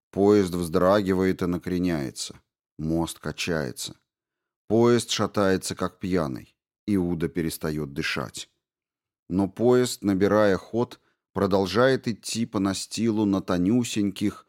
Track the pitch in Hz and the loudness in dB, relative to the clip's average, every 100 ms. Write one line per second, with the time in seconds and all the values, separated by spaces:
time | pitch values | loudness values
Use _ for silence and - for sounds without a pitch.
0 | _ 92 101 104 92 87 87 85 90 104 | _ 2 4 6 4 -2 -2 2 4 2
1 | 95 92 95 92 90 87 90 90 90 80 | 2 0 0 0 -2 -4 -4 -2 -2 -2
2 | 65 - - - _ _ _ - 78 82 | -6 -10 -14 -14 _ _ _ -8 -4 -2
3 | 82 - 80 73 - 80 67 - - - | -2 -6 -10 -8 -4 -4 -4 -8 -14 -14
4 | _ _ _ _ _ _ - 110 120 120 | _ _ _ _ _ _ 0 4 4 4
5 | - - 101 - 95 95 - - 90 - | 0 -4 -2 0 2 2 -2 -6 -8 -6
6 | 95 90 73 62 - _ _ _ - 98 | -2 -2 -2 -6 -14 _ _ _ -2 0
7 | 87 85 80 - 80 - 82 76 71 71 | 0 -2 -4 -4 -4 -4 -6 -6 -6 -6
8 | 78 - 60 - - _ _ _ _ _ | -6 -6 -8 -12 -18 _ _ _ _ _
9 | _ _ - 90 95 - 117 123 123 - | _ _ -4 -2 -2 0 4 4 2 -2
10 | 101 95 98 104 104 90 - 113 120 - | -2 2 4 4 4 2 -2 -4 -4 -8
11 | _ _ _ 95 95 98 95 98 131 131 | _ _ _ -2 2 2 2 2 2 2
12 | - 104 - 110 113 107 98 95 - - | -2 -8 -8 -6 -4 -2 -2 -4 -8 -4
13 | 113 107 104 98 92 90 90 123 117 110 | -2 2 2 0 0 0 2 2 0 -2
14 | 101 - 104 - | -2 -2 -4 -4